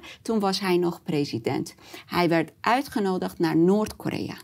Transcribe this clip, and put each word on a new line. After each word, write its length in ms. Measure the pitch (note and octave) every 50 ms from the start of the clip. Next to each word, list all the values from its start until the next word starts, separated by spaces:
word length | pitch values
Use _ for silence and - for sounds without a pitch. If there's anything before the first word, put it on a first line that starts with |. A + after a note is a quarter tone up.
| - - - -
Toen 180 | - - A3+ G#3+
was 200 | G3+ F#3+ G3 -
hij 160 | G3+ F#3 F3+
nog 260 | F3 F3 F3 E3+ -
president. 720 | - - D#3+ C#3+ C#3+ C#3 - A#2 - - C3+ - - - - - - - - - -
Hij 220 | - - F3+ F3 D#3+
werd 240 | E3+ E3 D#3 - - _
uitgenodigd 800 | - G#3 A#3 C4+ C#4+ - - A3+ G3+ F#3+ F#3 - - F#3 - -
naar 180 | E3+ D#3+ D#3+
Noord-Korea. 800 | D#3+ E3+ F#3 G3+ G#3+ G#3+ G#3 - - - - - - - - - -